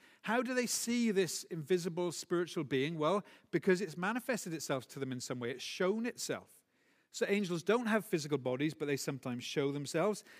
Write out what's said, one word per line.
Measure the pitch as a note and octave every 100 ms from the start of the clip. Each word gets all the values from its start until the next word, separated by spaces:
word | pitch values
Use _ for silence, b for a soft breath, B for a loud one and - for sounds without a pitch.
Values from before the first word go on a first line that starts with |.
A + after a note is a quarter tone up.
| b b
How | - A#3
do | B3
they | B3+ A#3+
see | - - A#3+ A#3
this | F#3+ F3 - -
invisible | E3 C#3+ F#3 F3 E3+ F3
spiritual | - - F3 F3 -
being? | C#3 C#3 C#3 E3+
Well, | - G3 - B B
because | F3 F#3+ F3+
it's | F#3 D3+
manifested | F3+ A#3+ - A#3 -
itself | D#3+ - C#3 A#2
to | -
them | C3
in | B2+
some | - B2
way. | A#2+
It's | B2+
shown | - - F#3 A3 A#3
itself. | - - A#2+ - - _ b b b b
So | - -
angels | G3+ G3 E3+
don't | - A3+ A#3
have | G#3+ -
physical | F3 D3 D3
bodies, | B2+ B2+ D3+
but | D3+ D3
they | C#3
sometimes | - C#3 C3+ A#2+
show | B2 - C#3
themselves. | C#3 C#3+ D#3+ F#3+ G#3 - B